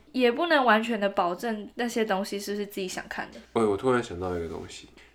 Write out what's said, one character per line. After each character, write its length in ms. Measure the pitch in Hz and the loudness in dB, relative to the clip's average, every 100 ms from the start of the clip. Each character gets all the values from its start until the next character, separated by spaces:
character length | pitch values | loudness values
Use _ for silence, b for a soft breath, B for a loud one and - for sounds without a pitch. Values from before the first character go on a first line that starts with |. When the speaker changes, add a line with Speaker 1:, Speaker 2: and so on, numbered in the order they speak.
| - | -6
Speaker 1:
也 180 | 254 240 | 2 2
不 180 | 240 339 | 4 4
能 140 | 302 | 4
完 200 | 247 214 | 6 4
全 180 | 226 220 | 4 0
的 80 | 202 | 0
保 260 | 202 175 | 2 0
证 320 | 175 240 214 202 - | 0 -4 -6 -6 -4
那 120 | 240 | -2
些 160 | 233 | 0
东 180 | 220 190 | 0 0
西 160 | 202 202 | -2 -6
是 140 | 208 | -4
不 80 | 208 | -4
是 60 | 202 | -6
自 120 | 202 | -6
己 80 | 185 | -6
想 160 | - - | -6 -8
看 180 | - - | -8 -10
的。 60 | - - | -12 -6
Speaker 2:
喂， 100 | 117 | 0
我 100 | 107 | 2
突 160 | 98 127 | 2 2
然 120 | 123 | 2
想 160 | 113 87 | 0 -4
到 160 | 92 87 | -4 -2
一 40 | |
个 80 | 82 | -4
东 140 | 85 92 | -8 -12
西， 200 | - - - B | -16 -20 -20 B